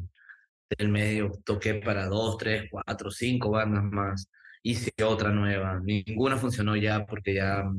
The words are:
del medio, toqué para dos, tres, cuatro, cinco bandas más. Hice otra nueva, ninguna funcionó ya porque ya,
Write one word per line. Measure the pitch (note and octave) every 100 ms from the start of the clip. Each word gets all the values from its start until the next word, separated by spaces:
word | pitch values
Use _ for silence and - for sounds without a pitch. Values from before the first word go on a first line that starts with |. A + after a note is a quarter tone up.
| F2 - - - _ _ _ -
del | G#2
medio, | G#2 G#2+ G#2+ G2+ G2
toqué | - G2 A2
para | G#2 A2+ G2+ F#2+
dos, | G#2 A2+ G#2
tres, | A2 G#2+ G2+
cuatro, | G2+ - G#2+ G2+
cinco | - A#2+ B2 G#2+
bandas | G#2+ A2 G#2
más. | G2+ G2+ G2 G2 F#2+ _ - -
Hice | A2+ B2 A#2 -
otra | A2 G#2+ G2+
nueva, | G#2 G2+ G2 F#2+ F#2
ninguna | F#2+ G#2 F#2 A2 C3 C3
funcionó | A#2+ - G#2+ G#2
ya | G#2 G#2+ G#2
porque | G#2 G2+
ya, | G2 F#2+ G2 G2